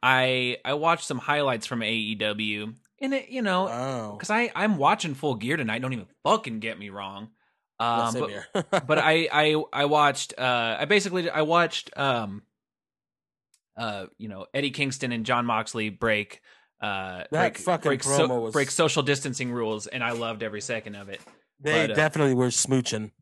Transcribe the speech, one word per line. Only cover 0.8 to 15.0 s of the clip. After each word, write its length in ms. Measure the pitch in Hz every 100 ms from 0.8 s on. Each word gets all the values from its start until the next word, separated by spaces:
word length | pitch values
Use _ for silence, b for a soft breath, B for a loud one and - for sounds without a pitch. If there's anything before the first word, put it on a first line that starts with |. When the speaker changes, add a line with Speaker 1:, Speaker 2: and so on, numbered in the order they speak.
| 165 170 -
Speaker 1:
some 120 | 127
highlights 480 | 127 147 139 117 -
from 160 | 120
A 100 | 110
E 220 | 113 107 107
W, 560 | 107 107 107 104 107 120 _ -
and 140 | 269
it, 140 | 269 -
you 140 | 254
know, 220 | 208 185
Speaker 2:
Wow. 520 | 190 117 131 127 107 101
Speaker 1:
'cause 120 | -
I, 200 | 220 240 -
I'm 200 | 208 175
watching 360 | 143 214 170
Full 220 | 135 151 117
Gear 200 | 117 160
tonight. 260 | 113 113
Don't 100 | 127
even 140 | 123 92 _
fucking 360 | 147 214 135 110
get 180 | 113 101
me 120 | 101
wrong. 380 | 98 98 101 110 _ _ _ _ -
Speaker 2:
Yeah, 260 | 117 117 117
Speaker 1:
Um, 60 |
Speaker 2:
same 80 | 123
Speaker 1:
but, 80 | 113
Speaker 2:
here. 160 | 101 -
<laughs> 340 | 196 - 185 135
Speaker 1:
but 120 | 156
I, 300 | 147 160 165
I, 300 | 151 151 156 151
I 120 | 135
watched, 500 | 143 151 147 135 - -
uh, 380 | 127 120 113 113
I 40 | 147
basically, 420 | 202 196 180 170
I 120 | 151
watched, 480 | 156 170 165 - - -
um, 460 | 139 120 107 101 - _ _ _ _ _ _ _ _ _ _ _ _ -
uh, 300 | 113 101 92 -
you 120 | 107
know, 180 | 95 -
Eddie 160 | 135 143
Kingston 420 | 127 139 131